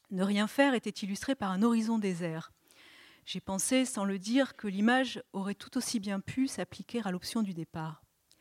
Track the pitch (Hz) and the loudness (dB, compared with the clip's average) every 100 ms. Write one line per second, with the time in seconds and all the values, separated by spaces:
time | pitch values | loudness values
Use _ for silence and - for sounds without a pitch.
0 | - 185 196 208 214 - 277 233 214 - | -6 -2 2 2 2 4 4 4 -2 -6
1 | 190 202 - 269 196 185 233 233 220 226 | -6 -4 -2 -2 0 4 4 4 2 0
2 | 202 170 170 160 - _ _ - - - | 0 -2 -4 -6 -10 _ _ -20 -20 -20
3 | - - - 185 - 196 - 262 254 214 | -20 -20 -10 -8 -4 -2 2 2 2 0
4 | 196 196 196 262 254 - 208 190 220 254 | -2 -2 2 2 2 -2 -4 2 4 4
5 | 247 220 - 196 196 202 - 254 - 226 | 2 -4 -8 -6 -4 -6 -6 -4 -2 -2
6 | 196 196 - - 262 - 180 - - 240 | -2 -4 -2 -2 0 -2 -6 -8 -8 -4
7 | 208 180 - 233 196 170 160 165 160 160 | -2 -4 -2 -2 0 -2 -8 -6 -8 -8
8 | _ _ _ _ | _ _ _ _